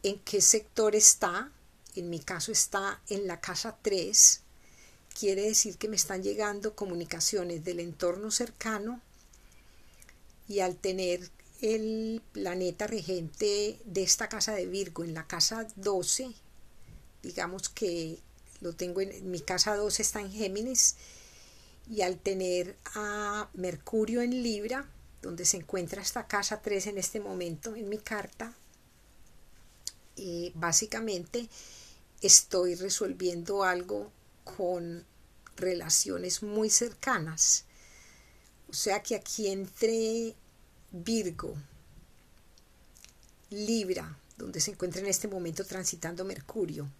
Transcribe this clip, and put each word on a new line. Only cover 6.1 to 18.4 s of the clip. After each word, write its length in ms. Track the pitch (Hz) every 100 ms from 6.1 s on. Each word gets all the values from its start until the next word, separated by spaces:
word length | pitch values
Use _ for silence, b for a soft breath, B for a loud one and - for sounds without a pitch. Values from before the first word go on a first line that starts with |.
| 190
llegando 540 | 196 202 208 202 214 214
comunicaciones 880 | 196 175 165 170 - 202 175 170
del 160 | 170 175
entorno 500 | 170 160 180 180 214
cercano, 720 | - 233 - 226 214 214 240 - - B B B B B B B B B B - - -
y 140 | 202
al 160 | 185 180
tener 540 | 190 185 180 180 180 - - -
el 600 | 214 220 220 220 220 226 -
planeta 540 | 208 190 180 180 175 208
regente 920 | - 160 185 160 - 208 202 208 -
de 180 | - 180
esta 260 | 185 - 214
casa 260 | 220 -
de 120 | 208 180
Virgo 380 | 190 190 165
en 80 | 170
la 140 | 160 160
casa 400 | 165 - 226 220 -
doce, 560 | 202 190 175 - 254 220 - - - - - - - -
digamos 460 | 175 175 175 185 -
que 500 | - 196 170 160 - - -